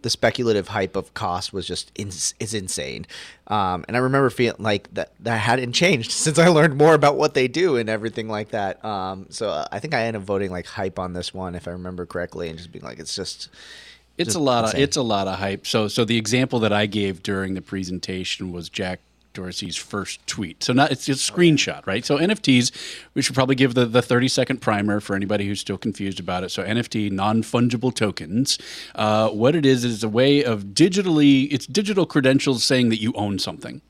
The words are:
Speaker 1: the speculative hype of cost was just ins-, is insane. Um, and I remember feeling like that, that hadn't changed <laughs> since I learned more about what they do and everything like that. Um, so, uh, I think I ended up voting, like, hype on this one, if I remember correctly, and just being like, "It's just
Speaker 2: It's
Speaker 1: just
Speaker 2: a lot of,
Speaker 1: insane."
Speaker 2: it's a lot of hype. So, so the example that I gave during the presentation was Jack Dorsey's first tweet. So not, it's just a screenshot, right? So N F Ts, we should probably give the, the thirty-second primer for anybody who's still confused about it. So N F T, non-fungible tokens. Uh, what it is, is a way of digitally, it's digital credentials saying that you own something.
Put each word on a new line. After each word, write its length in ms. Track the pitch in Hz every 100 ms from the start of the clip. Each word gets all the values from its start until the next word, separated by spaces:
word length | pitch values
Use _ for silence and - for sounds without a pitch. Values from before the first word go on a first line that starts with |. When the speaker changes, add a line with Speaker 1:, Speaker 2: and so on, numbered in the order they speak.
Speaker 1:
the 80 | 113
speculative 600 | - 117 - 120 104 87
hype 260 | 107 95 98
of 180 | -
cost 400 | - 104 90 -
was 120 | 98 90
just 240 | 110 - -
ins-, 380 | 101 92 - -
is 140 | 110
insane. 520 | 107 92 - 67 65 - - - - -
Um, 360 | 104 95 90 -
and 100 | 120
I 20 |
remember 300 | 127 139 131
feeling 320 | 110 117 -
like 320 | 107 104 -
that, 200 | - 80 _
that 160 | 110 113
hadn't 360 | 107 123 123
changed 380 | 123 175 147 113
<laughs> 140 | - 156
since 120 | 156
I 120 | 170
learned 280 | 160 160 135
more 160 | 151
about 220 | 160 143 135
what 160 | 151
they 140 | 143 127
do 300 | 139 185 127
and 120 | 107
everything 380 | 110 110 110 110
like 220 | 104 104
that. 340 | 110 98 90 107
Um, 400 | 101 92 95 98
so, 200 | - 107
uh, 180 | 76 -
I 80 | 101
think 140 | 156
I 100 | 139
ended 180 | 113 110
up 60 | 95
voting, 240 | 98 98
like, 160 | 90 -
hype 320 | - 95 92
on 140 | 92
this 200 | 87 87
one, 220 | 95 92 87
if 120 | 87
I 40 |
remember 340 | 90 90 90 87
correctly, 440 | 90 87 - 85
and 80 | 80
just 140 | 87
being 140 | - 64
like, 140 | 60
"It's 160 | 78 -
just 340 | 90 - - - - - - - _ -
Speaker 2:
It's 100 | 131
Speaker 1:
just 100 | 165
Speaker 2:
a 20 |
lot 240 | 139 120 113
of, 40 |
Speaker 1:
insane." 120 | 107
Speaker 2:
it's 140 | 139 -
a 40 |
lot 260 | 120 101 95
of 120 | 92
hype. 260 | 98 98 -
So, 220 | 117 104
so 180 | - 110
the 120 | 117
example 420 | 110 123 131 123
that 120 | 110
I 140 | 104 107
gave 380 | 104 98 85
during 320 | - 95 95 95
the 60 |
presentation 920 | 90 98 90 90 - 92 90 - 92
was 180 | 87 80
Jack 300 | - 92 90 _ _ _
Dorsey's 420 | - 90 - 95 -
first 500 | - 104 95 - -
tweet. 380 | - 92 -
So 100 | -
not, 180 | 123 147
it's 140 | 135 -
just 240 | 135 -
a 20 |
screenshot, 540 | - 175 151 - 71 -
right? 180 | 101
So 140 | - 143
N 140 | 175
F 100 | 214
Ts, 300 | - 123 120 - - - -
we 80 | -
should 140 | 139 127
probably 200 | 131 131
give 200 | 135 120
the, 100 | 120
the 160 | 120
thirty-second 600 | - 123 127 - 123 131
primer 380 | - 104 104 104
for 160 | - 98
anybody 300 | 98 104 101
who's 140 | 101
still 180 | - 95
confused 420 | 113 - 98 95
about 240 | 90 90
it. 60 | 92
So 140 | -
N 140 | 92 117
F 100 | 117
T, 220 | 110 104
non-fungible 840 | 95 101 113 110 120 120 120 127
tokens. 640 | - 104 90 78 107 139 - - - - -
Uh, 340 | 107 107 110
what 260 | 104 120 165
it 100 | 139
is, 180 | 131
is 200 | 120 110
a 60 | 110
way 340 | 107 135 143
of 200 | 123 110 98
digitally, 720 | 98 175 185 190 156 143 135 143
it's 160 | 143 -
digital 400 | 147 208 196 165
credentials 560 | 151 131 135 143 123
saying 260 | - 131 120
that 100 | 110
you 140 | 107
own 240 | 120 104 95
something. 440 | - 82 120 131